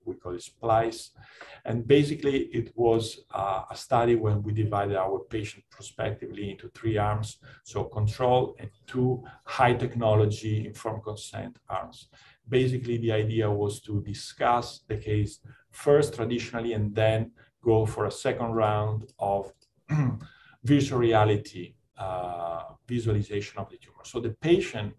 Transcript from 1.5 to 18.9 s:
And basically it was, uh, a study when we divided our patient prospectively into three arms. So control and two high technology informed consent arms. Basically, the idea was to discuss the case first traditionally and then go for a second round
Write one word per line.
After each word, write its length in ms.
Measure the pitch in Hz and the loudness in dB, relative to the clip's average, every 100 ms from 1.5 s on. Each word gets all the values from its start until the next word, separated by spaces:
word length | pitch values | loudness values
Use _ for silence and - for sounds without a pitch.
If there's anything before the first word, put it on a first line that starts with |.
| - | -12
And 220 | - 117 117 | -6 -4 6
basically 600 | 143 147 151 143 135 - 123 | 6 6 0 0 0 0 -4
it 160 | - 113 | -6 2
was, 440 | 117 113 110 - - | 4 4 0 -8 -10
uh, 320 | 101 98 95 - | -4 -2 -4 -6
a 60 | 95 | -12
study 400 | - 120 117 117 | 0 2 4 4
when 260 | 107 101 | 2 0
we 100 | 101 | 0
divided 460 | 107 107 104 101 95 | 0 0 0 0 0
our 220 | 95 98 | 0 -2
patient 440 | - 110 101 - _ | -4 -8 -8 -12 _
prospectively 800 | - 107 - 110 107 - 101 101 | -20 -16 -6 -6 -6 -10 -8 -8
into 200 | 95 - | -10 -14
three 280 | - 113 107 | -6 -2 0
arms. 400 | 104 107 110 - - - | 0 -2 -4 -10 -20 -20
So 200 | - 101 | -10 -6
control 720 | - 107 107 - 123 127 - - | -4 -2 -2 2 4 4 2 -4
and 120 | 110 - - | -16 -18 -8
two 360 | 131 127 123 - - - | 0 0 0 -6 -18 -8
high 280 | - 123 | 2 4
technology 920 | 120 123 120 113 107 104 107 110 107 110 | 4 0 0 2 4 4 0 -2 -4 -4
informed 380 | - 110 101 | -8 -8 -8
consent 560 | 107 104 - 104 98 - - | -8 -10 -10 -12 -12 -14 -10
arms. 380 | 95 98 - - _ - _ 117 | -10 -10 -16 -20 _ -20 _ -2
Basically, 480 | 123 127 127 117 117 | 2 2 0 -2 -2
the 140 | 113 | 0
idea 400 | 107 107 110 107 | 2 2 0 0
was 280 | 104 104 - | 0 -2 -4
to 200 | - 104 | -6 -6
discuss 760 | 101 104 - - 127 120 120 - - | -6 -10 -12 -2 2 2 0 -10 -10
the 100 | 107 | -8
case 420 | 107 104 107 - - - _ | -2 0 0 -4 -20 -20 _
first 460 | - 147 143 147 - | -2 6 6 6 0
traditionally 580 | 113 120 - 117 117 | -2 -2 -4 -4 -4
and 220 | 110 104 104 | -2 -2 2
then 360 | 110 110 113 - _ _ | 2 2 -2 -8 _ _
go 240 | 120 110 107 | 2 4 2
for 200 | - 101 | -2 -4
a 40 | |
second 420 | - 131 117 117 | -2 -4 -2 -2
round 520 | 113 107 107 107 | 0 2 2 0